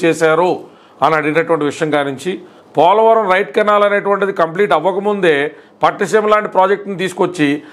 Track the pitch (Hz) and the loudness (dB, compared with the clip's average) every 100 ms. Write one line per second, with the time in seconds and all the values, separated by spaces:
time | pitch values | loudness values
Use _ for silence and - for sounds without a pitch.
0 | 170 156 160 160 180 139 - - _ - | 0 2 2 2 0 -2 -8 -20 _ -4
1 | 143 156 147 151 165 160 147 135 156 147 | 0 0 0 -2 0 -2 -2 -4 -2 -2
2 | 139 131 180 202 - - - 147 165 214 | -2 -6 -8 -10 -12 -20 -6 0 2 4
3 | 220 226 196 185 196 226 208 208 202 202 | 4 4 2 0 0 0 2 2 2 0
4 | 190 196 196 196 165 165 202 165 175 190 | 0 -2 -2 -2 -2 0 0 0 0 -2
5 | 202 208 180 143 147 - - _ 160 170 | -2 0 0 0 -2 -8 -20 _ -2 0
6 | 190 214 208 214 196 190 190 202 196 180 | 0 0 2 0 0 2 2 0 -4 -6
7 | 185 190 180 180 143 143 - | -6 -2 -2 0 -2 -2 -6